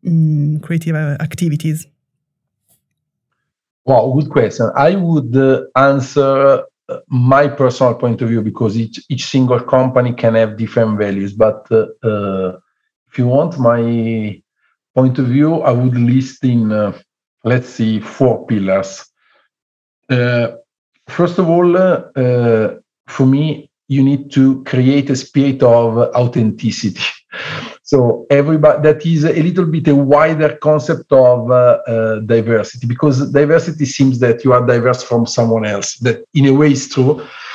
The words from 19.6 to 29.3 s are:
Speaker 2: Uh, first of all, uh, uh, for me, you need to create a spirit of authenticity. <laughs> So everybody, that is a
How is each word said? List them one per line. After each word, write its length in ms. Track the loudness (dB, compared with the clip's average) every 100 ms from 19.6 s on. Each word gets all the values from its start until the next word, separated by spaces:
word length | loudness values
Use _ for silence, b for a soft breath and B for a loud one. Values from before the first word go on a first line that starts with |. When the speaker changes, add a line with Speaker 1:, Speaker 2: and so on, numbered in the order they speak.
| _ _ _ _ _
Speaker 2:
Uh, 380 | -2 0 0 -4 -8 _ _ _ _ _
first 300 | -2 -2 0
of 120 | 0
all, 280 | 2 2 2
uh, 240 | 2 0 -4 -4
uh, 600 | 0 0 2 2 0 -6 _ _ -18
for 180 | 0 2
me, 440 | 2 0 -4 -12 _ _
you 160 | 0
need 280 | 2 0 -2
to 320 | 2 2 2
create 460 | -4 0 2 2 0
a 60 | -4
spirit 460 | -2 0 0 2
of 340 | 4 4 2 0 0 0
authenticity. 880 | 0 0 -2 -2 -6 -4 -6 -6 -10 -10 _
<laughs> 440 | -14 -12 -10 -12 -18 -2
So 380 | 2 2 0 0
everybody, 500 | 2 2 2 4 4
that 240 | 2 0 0
is 200 | 0
a 180 | 0